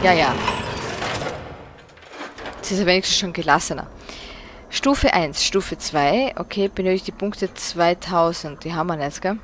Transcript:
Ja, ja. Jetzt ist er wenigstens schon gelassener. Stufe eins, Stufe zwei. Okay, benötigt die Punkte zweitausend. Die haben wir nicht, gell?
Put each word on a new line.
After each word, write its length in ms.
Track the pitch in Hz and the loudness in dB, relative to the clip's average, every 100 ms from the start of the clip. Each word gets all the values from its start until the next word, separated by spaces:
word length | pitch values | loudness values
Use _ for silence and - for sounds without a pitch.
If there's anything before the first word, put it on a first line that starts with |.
Ja, 80 | 185 | 6
ja. 200 | 175 139 - - - - - - - - - - - - - - - - - - - - - - - | 6 4 2 -2 -4 -6 -6 -8 -6 -6 -4 -6 -8 -12 -16 -18 -20 -20 -20 -20 -16 -14 -12 -14 -10
Jetzt 120 | - | -2
ist 80 | 196 | 2
er 80 | 180 | 4
wenigstens 320 | 185 - - | 4 4 0
schon 140 | 190 | 0
gelassener. 560 | 170 160 147 - 135 - - - - - - - - - | -2 4 4 4 -4 -8 -14 -16 -16 -14 -16 -18 -20 -8
Stufe 420 | - 269 277 277 | 0 2 4 4
eins, 320 | 180 156 147 | 4 2 0
Stufe 320 | - - - 160 | 0 0 0 -6
zwei. 560 | - 156 143 208 262 - | -2 2 4 4 0 -4
Okay, 320 | 180 202 196 | -6 0 0
benötigt 400 | 196 185 185 - | 2 0 0 -2
die 40 | |
Punkte 400 | - 202 - 190 | -4 -6 -2 -4
zweitausend. 1080 | - - 170 170 175 170 180 165 170 156 139 | -4 -6 2 2 2 0 2 2 0 -8 -10
Die 100 | 160 | -6
haben 120 | 170 175 | -4 -2
wir 80 | |
nicht, 260 | 160 143 - | -2 -4 -2
gell? 200 | 185 214 | -4 -4